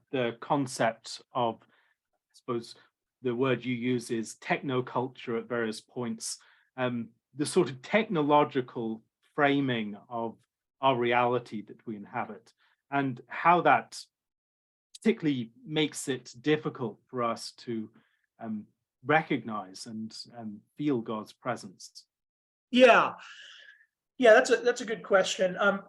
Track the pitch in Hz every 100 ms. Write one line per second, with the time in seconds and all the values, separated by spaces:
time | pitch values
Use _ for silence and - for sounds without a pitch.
0 | _ 135 117 117 - 147 135 - 120 -
1 | - - - - 117 113 _ _ _ _
2 | _ _ _ _ - 120 117 - _ _
3 | _ _ 127 120 135 123 127 123 123 120
4 | 113 113 110 - - 175 151 127 127 127
5 | 127 - - 113 113 120 113 107 - -
6 | 120 113 - - _ _ _ - 127 120
7 | 113 _ _ 131 147 190 139 131 - 208
8 | 220 175 147 147 147 139 123 127 113 113
9 | - _ _ - 143 139 139 120 107 101
10 | - 120 113 110 _ _ _ _ 135 127
11 | 120 120 123 123 120 107 - - - 104
12 | 101 123 110 104 - _ _ _ _ 139
13 | 139 123 - - 165 175 147 123 - -
14 | - _ _ _ _ _ _ _ _ -
15 | 220 - 160 135 113 - - 151 147 -
16 | - 127 - 120 143 151 151 123 117 -
17 | _ 127 120 113 - - - 113 107 _
18 | _ _ _ - 113 107 104 _ _ _
19 | 127 151 156 170 120 107 92 92 - 110
20 | 110 - - 117 110 104 - - 147 131
21 | 113 110 104 - 131 113 101 87 - -
22 | - _ _ _ _ _ _ 247 254 202
23 | 147 - - - - - - - _ _
24 | _ - 240 220 262 233 247 240 220 170
25 | - 185 185 - 185 185 202 196